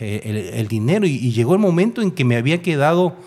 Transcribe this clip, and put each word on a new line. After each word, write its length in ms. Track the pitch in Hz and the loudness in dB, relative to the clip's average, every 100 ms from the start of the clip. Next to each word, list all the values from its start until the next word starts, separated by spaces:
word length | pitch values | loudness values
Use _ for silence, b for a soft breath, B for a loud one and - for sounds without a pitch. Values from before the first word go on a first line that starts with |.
eh, 220 | 107 104 | -8 -6
el, 120 | 107 107 | -4 -6
el 320 | 92 113 107 | -6 -6 -4
dinero 380 | 110 117 208 190 | -2 0 2 0
y, 80 | |
y 160 | 131 123 | 0 0
llegó 220 | 113 117 | 0 2
el 80 | 190 | 2
momento 420 | 202 170 214 233 | 2 2 0 0
en 80 | 202 | -2
que 140 | - | 0
me 120 | 127 117 | 0 0
había 240 | 123 170 | 0 -2
quedado... 540 | 175 147 147 170 180 - | -2 0 2 2 0 -2